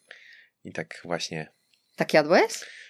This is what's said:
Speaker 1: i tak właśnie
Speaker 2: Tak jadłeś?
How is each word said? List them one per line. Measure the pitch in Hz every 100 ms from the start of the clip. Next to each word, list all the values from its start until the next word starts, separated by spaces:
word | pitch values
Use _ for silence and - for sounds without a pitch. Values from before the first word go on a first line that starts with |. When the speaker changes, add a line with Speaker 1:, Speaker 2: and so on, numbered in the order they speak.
| - - - - _ _
Speaker 1:
i | 98
tak | 90 82 - -
właśnie | 85 - 82 78 _ _ _ _ -
Speaker 2:
Tak | 156
jadłeś? | 165 151 196 440 - - -